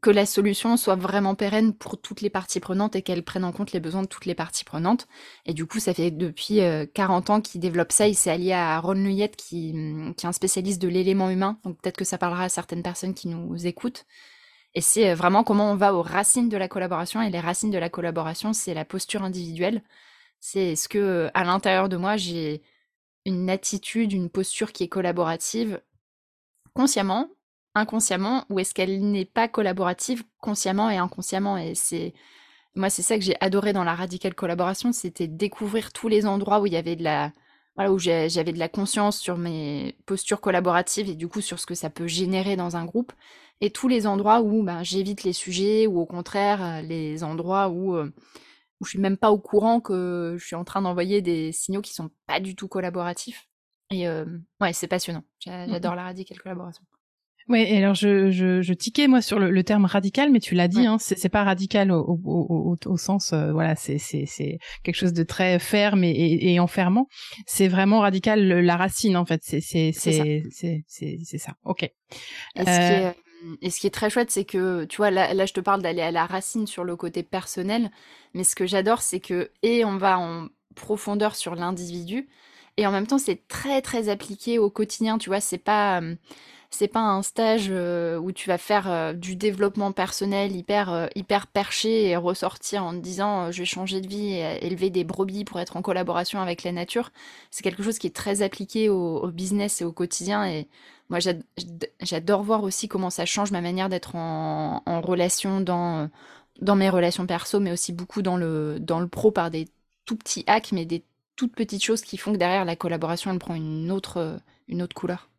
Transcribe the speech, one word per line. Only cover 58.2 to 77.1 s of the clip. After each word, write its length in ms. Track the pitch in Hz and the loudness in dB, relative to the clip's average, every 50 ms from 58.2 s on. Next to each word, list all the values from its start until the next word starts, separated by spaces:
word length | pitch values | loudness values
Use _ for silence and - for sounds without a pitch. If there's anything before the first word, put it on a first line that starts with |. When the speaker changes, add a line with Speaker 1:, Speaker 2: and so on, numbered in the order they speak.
| 190 190 | 6 6
Speaker 2:
je, 320 | 185 180 185 185 185 185 185 | 4 4 4 4 4 4 4
je 100 | 175 185 | 2 0
tiquais, 340 | 175 - - 226 - 294 | -2 -2 -2 2 4 6
moi, 140 | 277 262 254 | 8 8 6
sur 180 | 220 - 196 214 | 6 4 2 4
le, 120 | 196 180 | 4 6
le 140 | 180 185 185 | 6 4 4
terme 200 | - 214 208 202 | 6 6 6 6
radical, 480 | 185 - 202 190 196 - - 277 294 277 | 6 4 4 2 2 2 2 6 6 6
mais 80 | 233 | 6
tu 140 | - - - | 6 4 2
l'as 120 | 175 175 | 4 4
dit, 120 | 175 180 220 | 4 6 6
Speaker 1:
Ouais. 80 | 247 | 6
Speaker 2:
hein, 100 | 226 214 220 | 6 4 2
c'est, 200 | - - 196 - | 2 0 -4 0
c'est 100 | - 185 | 0 2
pas 160 | - 208 208 | 4 4 4
radical 480 | 196 190 180 190 190 - 208 196 196 185 | 4 2 2 0 0 4 4 6 6 6
au, 80 | 165 | 4
au, 180 | 151 - 175 165 185 | 4 2 0 0 0
au, 480 | 151 156 175 165 - 170 160 156 - 175 | 0 0 0 2 2 0 0 2 2 0
au, 180 | 165 - - | -2 0 -2
au 60 | 190 | -2
sens, 380 | 170 - - 190 202 - - - | -2 0 0 0 0 0 0 0
euh, 180 | 156 151 151 151 | 2 2 2 2
voilà, 240 | 156 165 160 160 | 2 2 2 0
c'est, 220 | - - - 139 147 | -2 -2 -4 -4 -4
c'est, 260 | - - - 147 139 | -4 -4 -4 -4 -4
c'est 320 | 147 - - 147 143 160 160 - - - - - | -4 -6 -6 -6 -6 -6 -8 -10 -14 -16 -8 -6
quelque 140 | - 170 | -6 -4
chose 160 | - - 185 170 | 0 0 0 2
de 100 | 165 165 | 2 0
très 340 | 165 - - 190 185 180 180 | -2 0 0 2 4 4 2
ferme 460 | 175 - - 208 202 208 202 196 180 | 2 2 2 4 4 4 4 4 4
et, 60 | 170 | 4
et, 440 | 156 120 170 165 156 170 - 180 175 | 4 4 4 4 4 4 4 4 4
et 40 | 175 | 4
enfermant. 480 | 175 175 - - 185 180 190 233 269 277 - - - - - - 208 | 4 2 2 2 2 4 4 4 2 0 -4 -18 -18 -18 -16 -18 -10
C'est 220 | - - - 196 190 | -6 2 4 4 4
vraiment 320 | 180 185 196 196 208 226 | 6 6 6 6 6 6
radical, 480 | 208 202 185 190 - 220 214 214 202 190 | 6 6 4 2 2 4 4 6 6 6
le, 140 | 180 175 175 | 6 6 6
la 160 | 175 170 170 | 6 6 4
racine, 360 | 180 190 - - - 220 185 | 2 0 0 0 2 2 4
en 120 | 175 175 | 4 2
fait. 160 | - 165 156 - | 2 0 -2 -2
C'est, 160 | - - 147 | -2 -4 -4
c'est, 320 | 160 - - 170 160 160 156 | -4 0 0 2 2 2 0
Speaker 1:
C'est 200 | - - 165 160 | 0 0 2 2
ça. 120 | 156 151 | 2 2
Speaker 2:
c'est, 180 | 151 151 151 156 - | 2 0 0 -2 -6
c'est, 340 | - - - 170 170 156 151 _ | -10 -8 -6 -4 -4 -4 -6 _
c'est, 300 | - - - 147 139 165 165 | -14 -12 -10 -10 -10 -10 -12
c'est 160 | - - 165 | -10 -10 -10
ça. 140 | - - - _ _ | -10 -10 -14 _ _
Ok. 180 | - 185 - - | -6 -4 -4 -4
Speaker 1:
Et 80 | - _ _ _ _ - - - - - - - - - - | -8 _ _ _ _ -20 -18 -16 -16 -14 -14 -16 -14 -6 -2
ce 40 | 185 | 0
qui 60 | 185 | 4
Speaker 2:
Euh, 20 | 180 | 4
Speaker 1:
est, 320 | 175 175 175 175 - 190 180 | 4 6 6 4 4 2 0
euh, 40 | 175 - _ _ _ 170 170 170 165 - | -2 -6 _ _ _ -16 -14 -12 -12 -6
et 80 | - 185 | -6 -6
ce 100 | 170 - | -6 -2
qui 80 | - | -2
est 40 | 202 | -2
très 180 | - - - 214 | -2 0 -2 0
chouette, 220 | 214 247 240 233 | 2 2 0 2
c'est 160 | - 196 202 | 0 -4 -4
que, 400 | - - 190 185 185 185 175 156 | -2 -2 0 0 0 0 -2 -4
tu 100 | 165 - | -6 -2
vois, 140 | - 208 208 | 2 2 4
là, 240 | 190 190 185 - 185 | 4 4 4 4 4
là, 100 | 190 190 | 2 0
je 80 | 196 - | 0 0
te 80 | 196 | -2
parle 220 | 180 208 196 196 185 | 0 2 0 2 2
d'aller 180 | 175 170 175 | -2 -2 0
à 100 | 165 165 170 | 0 0 2
la 120 | 170 165 | 0 0
racine 420 | 170 180 190 190 - - 233 214 | 0 -2 -4 -6 -4 -4 -4 -4
sur 160 | 208 - - 175 | -4 -4 -6 -4
le 140 | 180 175 | -6 -4
côté 260 | 170 - 170 | -4 -6 -6